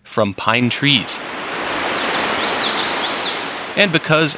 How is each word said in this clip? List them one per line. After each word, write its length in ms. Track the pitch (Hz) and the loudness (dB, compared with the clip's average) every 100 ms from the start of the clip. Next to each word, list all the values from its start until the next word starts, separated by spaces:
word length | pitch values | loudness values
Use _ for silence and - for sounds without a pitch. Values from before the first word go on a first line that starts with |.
from 300 | - - 101 | -8 0 0
pine 360 | 92 - 117 120 | 0 0 2 2
trees. 500 | - 143 127 - - - - - - - - - - - - - - - - - - - - - - - - - - - - | 2 2 2 2 -2 -4 -10 -8 -6 -4 -4 -4 -2 -2 -2 -2 0 0 2 0 2 0 0 0 0 0 -2 -6 -8 -4 0
And 140 | 202 | 2
because 420 | 160 - 151 156 | 2 2 2 2